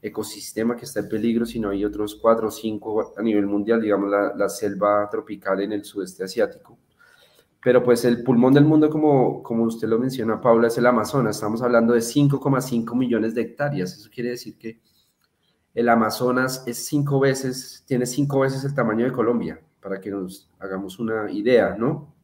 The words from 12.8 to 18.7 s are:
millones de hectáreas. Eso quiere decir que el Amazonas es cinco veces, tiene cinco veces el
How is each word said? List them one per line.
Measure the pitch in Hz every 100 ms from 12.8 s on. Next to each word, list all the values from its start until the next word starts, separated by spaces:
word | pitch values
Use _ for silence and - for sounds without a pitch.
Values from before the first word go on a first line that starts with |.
| 113 120
millones | 127 113 110
de | 113
hectáreas. | 113 - 143 - 90 -
Eso | -
quiere | - 120
decir | 120 110 -
que | 113 110 _ _ _ _ _ _ _ _ _
el | - 117
Amazonas | 117 110 104 123 127 131 127 -
es | 117 -
cinco | 147 143 139
veces, | 139 135 131 127 - - _
tiene | 127 123
cinco | - 143 135
veces | 135 135
el | 139